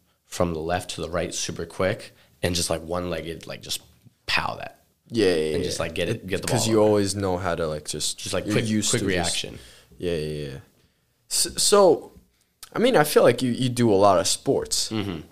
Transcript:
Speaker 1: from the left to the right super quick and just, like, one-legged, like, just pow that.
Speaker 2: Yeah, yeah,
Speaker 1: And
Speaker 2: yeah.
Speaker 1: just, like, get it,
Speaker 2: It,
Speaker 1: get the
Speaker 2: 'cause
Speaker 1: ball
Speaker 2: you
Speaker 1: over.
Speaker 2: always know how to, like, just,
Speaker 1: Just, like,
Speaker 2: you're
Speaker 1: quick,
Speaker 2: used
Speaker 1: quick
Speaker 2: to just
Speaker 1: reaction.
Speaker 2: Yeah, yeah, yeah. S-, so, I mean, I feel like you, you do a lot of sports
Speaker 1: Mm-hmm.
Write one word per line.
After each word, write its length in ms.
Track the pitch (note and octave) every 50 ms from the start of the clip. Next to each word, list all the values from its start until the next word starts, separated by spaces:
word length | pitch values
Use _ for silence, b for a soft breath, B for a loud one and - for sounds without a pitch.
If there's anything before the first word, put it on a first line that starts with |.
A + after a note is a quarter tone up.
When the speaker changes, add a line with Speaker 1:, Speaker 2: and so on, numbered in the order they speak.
| _ _ _ _ _
Speaker 1:
from 260 | _ - - F#2 F2 E2+
the 60 | D#2
left 320 | D#2 E2 F2 F#2 - -
to 100 | - -
the 80 | D#2+ D#2
right 240 | E2+ F2 D#2+ - -
super 320 | - - - E2+ - E2+
quick 480 | - - - F#2+ F#2 G#2+ - - - b b b b b _ -
and 140 | F2 F2+
just, 120 | F2 F2 -
like, 140 | E2 D#2+ D#2+
one-legged, 640 | D#2+ E2+ F2+ F2+ F2 E2 D#2+ D2+ E2 E2 D#2+ -
like, 160 | - - - -
just 180 | - - - - - _ _ _ - _ _ _
pow 300 | - - - - - -
that. 240 | - - - - _ _ _ _ _ _ _
Speaker 2:
Yeah, 180 | A#2+ A2+ G2+
yeah, 60 | F#2 F2 D#2+ D#2 D#2 D2+
Speaker 1:
And 40 | C#2+
Speaker 2:
yeah. 40 | B1+ B1+
Speaker 1:
just, 100 | - -
like, 160 | E2 E2 D#2+
get 140 | F2 F2 -
it, 80 | A#2
Speaker 2:
It, 100 | - -
Speaker 1:
get 160 | F#2 G2 F2 -
the 60 | -
Speaker 2:
'cause 160 | A#2+ A2+ G#2+
Speaker 1:
ball 80 | A2 A2
Speaker 2:
you 80 | G#2+
Speaker 1:
over. 80 | G#2+ G#2+
Speaker 2:
always 260 | G#2 G#2 G2+ G2 F#2+
know 220 | G2+ G2 F#2+ F2+
how 180 | F2 G2 F2+ E2+
to, 140 | E2 E2 D#2
like, 180 | D#2 D2+ -
just, 320 | - - D2+ - - - -
Speaker 1:
Just, 160 | - F2 F#2+
like, 100 | F#2 F2
Speaker 2:
you're 80 | F#2+ G#2+
Speaker 1:
quick, 120 | B2 A2+
Speaker 2:
used 240 | G#2+ A2 G#2+ G#2 -
Speaker 1:
quick 120 | - A#2 G2+
Speaker 2:
to 40 |
just 100 | G2 F#2
Speaker 1:
reaction. 420 | F2 E2+ E2+ - - - - - - B B B B B B -
Speaker 2:
Yeah, 200 | - - F2 E2+
yeah, 320 | D#2+ D2+ D#2 D2+ D2 D2 C#2
yeah. 80 | C2+ C2+ - _ _ _ _ _ _ _ _ _ _ _ _ _
S-, 320 | - - - - - - -
so, 520 | - - G3+ G3+ F3 C#3+ - - - - - - _ _ _ _ _ _ _ - - -
I 40 | -
mean, 160 | G#3 B3+ A#3+
I 80 | E3+ D3+
feel 180 | - - A#3 G3+
like 180 | C#3+ A#2 - C3
you, 100 | B2+ A#2
you 160 | A2+ C3 B2+
do 240 | A#2 A2+ A#2+ A2+ G2+
a 20 |
lot 240 | F#2+ G2+ G2+ F#2+ E2+
of 80 | E2+
sports 640 | - - - - C#3+ B2+ F2+ - - - - - -
Speaker 1:
Mm-hmm. 300 | A2 A2 G2 G2+ G2+ - - -